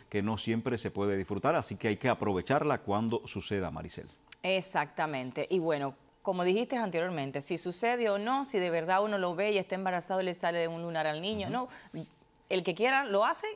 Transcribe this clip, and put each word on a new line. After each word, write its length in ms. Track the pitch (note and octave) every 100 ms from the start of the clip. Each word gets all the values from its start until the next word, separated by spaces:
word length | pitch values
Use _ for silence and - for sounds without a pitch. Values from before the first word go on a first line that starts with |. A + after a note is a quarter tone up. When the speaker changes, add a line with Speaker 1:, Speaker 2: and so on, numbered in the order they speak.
| -
Speaker 1:
que 140 | G#2
no 160 | G#2 G#2+
siempre 400 | - A2+ A#2+ A#2+
se 140 | G2+
puede 240 | G2 G2+ G2
disfrutar, 400 | F#2 G2 C3+ E3
así 180 | A2+
que 140 | G2+ A2+
hay 80 | G#2
que 120 | B2+
aprovecharla 680 | A2+ G#2+ F#2 - C#3 D3+ C3
cuando 480 | - G2+ A2+ A2+ -
suceda, 460 | G2+ - G2+ F2+
Maricel. 360 | D#2+ E2 - - - - -
Speaker 2:
Exactamente, 1040 | F#3 F#3+ - E3+ D3 - D#3 C#3 B2+ D3+ -
y 80 | F#3
bueno, 380 | E3 D3 E3 - - -
como 220 | - F3+
dijiste 320 | F3+ G3 A#3+ B3
anteriormente, 680 | G#3+ E3+ F3+ E3 C#3 C#3
si 160 | C#3+ E3
sucede 500 | F3+ F3 A#3 B3 A3+
o 100 | G3+
no, 260 | G#3+ C4+
si 160 | C4+ G3+
de 100 | F3+
verdad 320 | E3+ E3 F#3
uno 160 | G#3+ G3+
lo 160 | F3+
ve 160 | E3+ G#3
y 80 | G3+
está 160 | F3+
embarazado 460 | F#3 F#3+ F3+ E3 F#3+
y 60 | F#3
le 80 |
sale 340 | F3+ F3 E3+ E3
un 140 | E3
lunar 260 | E3+ D#3+ D#3
al 120 | D3+
niño, 280 | F#3 G#3+ F#3+
Speaker 1:
Ujú. 40 |
Speaker 2:
¿no? 160 | A#3+ B3+ - - D#3+ - - - _ -
El 120 | F#3+
que 100 | F3
quiera 300 | E3+ A#3+ C4+
lo 200 | C#4 G3
hace 220 | A#3 E4 G#4+